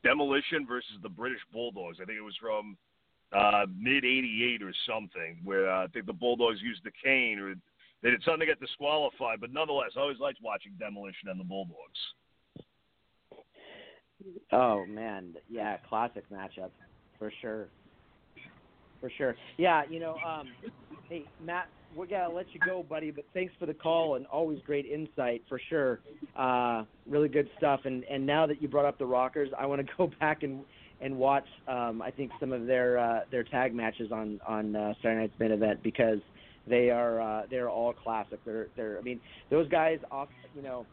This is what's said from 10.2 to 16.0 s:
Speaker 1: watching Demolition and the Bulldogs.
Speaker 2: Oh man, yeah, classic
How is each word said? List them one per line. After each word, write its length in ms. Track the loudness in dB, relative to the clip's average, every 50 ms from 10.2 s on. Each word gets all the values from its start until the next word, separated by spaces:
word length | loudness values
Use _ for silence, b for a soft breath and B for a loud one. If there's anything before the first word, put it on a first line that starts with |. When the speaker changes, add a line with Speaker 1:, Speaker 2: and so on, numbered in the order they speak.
| -4 -4 -4 -6
Speaker 1:
watching 300 | -6 -6 -6 -6 -8 -12 -12 -10
Demolition 480 | -10 -8 -8 -10 -10 -12 -12 -12 -10 -8
and 100 | -8 -8
the 60 | -8
Bulldogs. 560 | -6 -6 -6 -8 -8 -12 -16 -20 -14 _ -10 -10 -10 -12 _ _ _ _ _ _ _ _ -20 -20 _ _ _ _ _ _ _ _ _ _ _ _ _ -20 -20 -20 _ B B B B B B B B B B B _ _ _ -20 -18 -18 -18 _ _
Speaker 2:
Oh 340 | 4 6 6 6 4 2 0
man, 480 | -4 -8 -8 -8 -6 -8 -8 -10 -12 -16 -18 _ _
yeah, 260 | -8 -4 -4 -4 -4 -6 -6 -4
classic 360 | -2 0